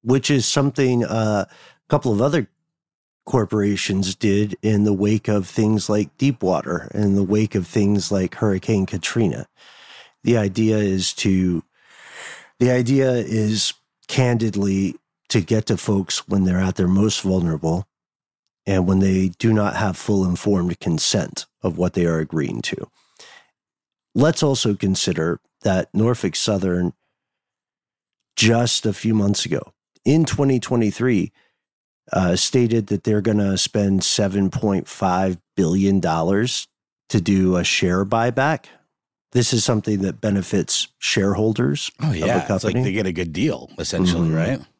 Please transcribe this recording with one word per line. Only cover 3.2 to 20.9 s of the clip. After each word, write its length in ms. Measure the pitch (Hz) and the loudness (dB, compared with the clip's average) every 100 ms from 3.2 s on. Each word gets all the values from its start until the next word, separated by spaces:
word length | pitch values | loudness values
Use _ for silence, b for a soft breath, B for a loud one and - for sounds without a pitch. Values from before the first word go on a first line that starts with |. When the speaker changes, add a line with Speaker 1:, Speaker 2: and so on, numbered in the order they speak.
Speaker 1:
corporations 880 | - 131 101 107 101 101 - 95 95 | -2 0 0 0 0 0 -2 -2 -2
did 420 | 95 107 101 104 95 | -2 0 2 0 -2
in 220 | 107 104 | 0 2
the 80 | 104 | 2
wake 360 | 98 104 107 - | 2 2 0 0
of 180 | 104 92 | -2 -2
things 420 | - 107 107 - | 0 2 0 0
like 280 | 107 104 _ | -2 -2 _
Deepwater, 720 | 135 120 92 82 - 85 - | -2 0 0 -2 -2 -6 -6
in 220 | - 104 | -2 0
the 80 | 98 | 2
wake 320 | 95 104 107 | 2 0 0
of 120 | 101 87 | -2 -2
things 440 | 113 101 101 - | 0 2 0 0
like 240 | 98 92 | -2 -2
Hurricane 500 | - 107 95 - 107 | -2 -2 0 0 0
Katrina. 640 | 92 92 - 120 104 58 - B B B B B B B | 0 -4 -4 0 0 -2 -12 B B B B B B B
The 120 | 113 117 | 0 2
idea 400 | 104 95 110 107 | 2 0 2 2
is 340 | 101 95 90 | 2 0 -2
to, 480 | - 104 95 92 85 - B B B B B B B B _ | -2 0 2 2 -2 -6 B B B B B B B B _
the 120 | 123 | 2
idea 400 | 127 120 135 131 | 2 2 2 2
is 600 | 123 104 110 107 110 - - _ _ - | 0 -2 0 0 0 -4 -6 _ _ -6
candidly 880 | - 123 120 113 98 101 95 98 - _ _ _ | 0 2 2 0 0 0 0 -2 -4 _ _ _
to 120 | - | -2
get 260 | 85 110 - | 2 -2 0
to 100 | 101 | -4
folks 500 | - 98 92 - - | 0 -2 -2 -8 -2
when 160 | 98 | 0
they're 140 | 92 90 | 2 2
at 160 | 95 | 0
their 140 | 90 90 | 0 2
most 340 | 95 107 - | 2 2 0
vulnerable 640 | 95 92 85 78 80 87 - _ _ _ _ _ _ _ - | 0 0 0 -2 -2 -4 -6 _ _ _ _ _ _ _ -2
and 200 | 95 90 | 0 2
when 120 | 95 | 2
they 300 | 98 95 95 - | 2 2 0 0
do 140 | 113 | 0
not 240 | 110 104 - | 2 0 -2
have 200 | 107 90 | -4 -4
full 280 | - 101 | -2 0
informed 540 | 92 87 104 98 87 85 | 2 0 0 0 0 -4
consent 680 | - | -4